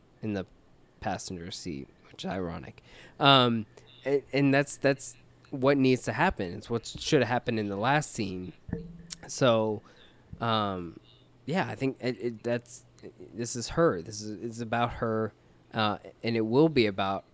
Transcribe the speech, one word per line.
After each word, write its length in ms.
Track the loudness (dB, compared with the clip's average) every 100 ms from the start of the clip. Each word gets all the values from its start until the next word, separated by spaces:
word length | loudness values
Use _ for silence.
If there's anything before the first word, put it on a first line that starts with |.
| _ _
in 100 | -4
the 120 | -4 -6 -14 _ _ _ -10
passenger 500 | -8 -6 -8 -10 -12
seat, 340 | -10 -10 -10 -12 _ -20
which 140 | -12
is 60 | -6
ironic. 520 | -4 -4 -6 -12 -18 -20 -20 -16 2
Um, 460 | 6 8 6 2 -4 -14 -20 -10
and, 180 | -2 -2 0
and 200 | 2 4
that's, 220 | 4 0 0
that's 380 | 0 0 -6 -16 -20 _ -12
what 260 | 0 4 6
needs 240 | 6 4
to 100 | 0
happen. 400 | 0 0 0 -6
It's 140 | -8 -4
what 160 | -4 -6
should 340 | -10 2 2
have 80 | 4
happened 320 | 0 0 -2
in 80 | -2
the 80 | -2
last 360 | 2 2 0
scene. 400 | -4 -4 -6 -10 -12 -10 -10 -10 -16 -12 -12 -8
So, 540 | 2 4 4 2 -4 -10 -20 -20 -20 _ -4
um, 580 | 0 2 0 -4 -8 -12 -20 -20 _ _ -6
yeah, 220 | -4 -4
I 80 | -2
think 200 | -4 -2
it, 160 | -4 -4
it, 220 | -6 -4
that's, 420 | -4 -4 -6 -20 -20 -20 -20 -18 -14
this 200 | -8 -6
is 140 | -6 -4
her. 340 | 2 4 2
This 180 | -4 -10
is, 220 | -10 -8
it's 180 | -8 -8
about 340 | -2 0 0
her, 380 | -2 -2 0 -2 -6 _ _ _
uh, 240 | 0 0 -2 -8 -8
and 120 | -2 0
it 40 |
will 240 | 4 6 6
be 160 | 6 2
about 380 | 2 -2 -4 -8